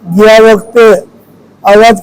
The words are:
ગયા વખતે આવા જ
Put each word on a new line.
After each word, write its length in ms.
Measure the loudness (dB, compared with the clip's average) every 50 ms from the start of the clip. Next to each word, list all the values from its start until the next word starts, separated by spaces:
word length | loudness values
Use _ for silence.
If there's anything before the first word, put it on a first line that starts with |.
| _ -8 -4
ગયા 380 | 0 0 2 2 2 2 0 0
વખતે 320 | -2 -4 -6 -2 0 0 0 0 -2 -4 _ _ _ _ _ _ _ _ _ _ _ _
આવા 280 | -2 0 2 2 0
જ 60 | -2 -2